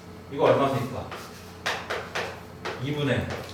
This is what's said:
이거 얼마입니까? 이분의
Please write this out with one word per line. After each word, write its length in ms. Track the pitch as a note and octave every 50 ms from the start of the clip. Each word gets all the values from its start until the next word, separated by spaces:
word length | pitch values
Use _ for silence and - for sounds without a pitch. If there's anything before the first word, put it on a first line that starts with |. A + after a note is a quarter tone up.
| - - - - - -
이거 140 | C#3 C#3+ D#3+
얼마입니까? 640 | - - - C#3 C3+ C3+ A#2+ A#2 G#2+ G2+ G2 - - - - - - - - - - - - - - - - - - - - - - - - - - - - - - - - - - - - B2+
이분의 420 | C#3+ D3+ D3 C#3+ B2+ A#2+ - - - - - - -